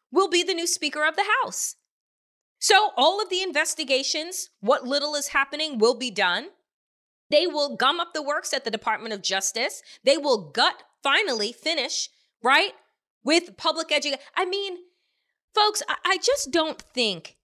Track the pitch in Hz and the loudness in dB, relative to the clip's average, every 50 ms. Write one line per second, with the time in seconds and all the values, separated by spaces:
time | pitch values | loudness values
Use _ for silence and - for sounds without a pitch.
0 | _ _ 240 330 392 339 349 349 349 370 370 330 339 339 - - 311 294 294 302 | _ _ 2 2 2 4 2 0 2 2 -2 -2 -2 -2 -2 -2 -2 -4 -2 0
1 | 302 320 320 381 415 403 440 523 494 214 - - - - - _ _ _ _ _ | 0 0 0 0 0 0 2 0 0 -2 -4 -6 -6 -6 -8 _ _ _ _ _
2 | _ _ _ _ _ _ _ _ _ _ _ _ - - 415 381 427 403 - - | _ _ _ _ _ _ _ _ _ _ _ _ 2 4 6 6 4 4 0 4
3 | 262 320 381 403 427 370 370 359 381 370 269 294 320 320 - - 311 254 269 262 | 4 4 4 2 -2 -2 -2 -4 -4 -2 0 0 0 0 -2 -6 -2 -2 0 0
4 | 277 - - 311 311 349 359 - - - _ _ 196 214 285 - 247 247 277 285 | 0 -2 -4 -4 -6 -6 -8 -10 -10 -12 _ _ 2 2 2 2 2 -2 -2 -2
5 | 277 302 302 294 277 - - 285 277 285 294 294 311 311 277 220 208 240 262 214 | -2 -2 -4 -4 -6 -2 0 0 0 0 -2 -6 -6 -6 0 2 4 4 4 2
6 | 254 247 185 208 196 180 175 202 277 392 _ _ _ _ _ _ _ _ _ _ | -2 -6 -2 0 2 2 2 0 -4 -8 _ _ _ _ _ _ _ _ _ _
7 | _ _ _ _ _ - 294 294 349 349 294 302 285 285 233 - 247 - 339 349 | _ _ _ _ _ 2 2 2 2 2 0 -2 -2 -2 -2 0 2 2 2 0
8 | 339 339 - 311 294 277 294 320 - - - 269 - 233 220 214 - 233 220 - | -4 -6 -6 -8 -4 -2 -4 -4 -4 -4 -6 -6 -6 -4 -6 -4 -2 -2 -4 -4
9 | 208 226 214 196 - - 190 190 190 - - 226 247 - - - - - - - | -4 -8 -10 -6 -4 -2 -2 -2 -2 -2 -4 -2 -4 -4 -4 -8 -18 -20 -20 -2
10 | - 254 294 320 285 294 247 208 175 147 - 220 269 349 - - - _ _ _ | 2 2 2 2 2 0 0 0 0 -6 0 2 2 2 0 -2 -16 _ _ _
11 | - 277 277 349 440 339 247 220 208 226 240 - - 311 339 302 240 320 - - | -2 2 2 2 2 0 -2 -2 -4 -6 -6 -6 -4 -4 -2 -2 -2 -4 -4 -6
12 | - - _ _ _ _ _ _ - 247 277 311 392 392 - - _ _ _ _ | -6 -8 _ _ _ _ _ _ 2 4 4 4 4 2 -2 -10 _ _ _ _
13 | _ _ _ _ - - 311 349 349 - 190 - - 330 311 320 330 - 302 294 | _ _ _ _ 0 2 2 2 2 0 -16 -6 -4 -2 -2 -2 -4 -2 -2 -2
14 | - 294 269 262 - - - 320 381 359 381 403 403 392 359 359 - _ _ _ | -2 -2 -6 -6 -8 -8 -4 -4 -2 -2 -2 -6 -6 -6 -8 -12 -16 _ _ _
15 | _ _ _ _ _ _ _ _ _ _ - 440 415 427 415 - - - 311 - | _ _ _ _ _ _ _ _ _ _ 2 2 2 2 2 -2 -4 -4 -6 -4
16 | - 349 392 359 - 453 554 571 - 269 254 339 311 320 - - - _ - 247 | 0 0 0 2 2 0 2 2 0 0 0 0 0 0 -4 -8 -14 _ -4 -2
17 | 240 214 185 160 - - _ _ | 0 0 0 -4 -8 -16 _ _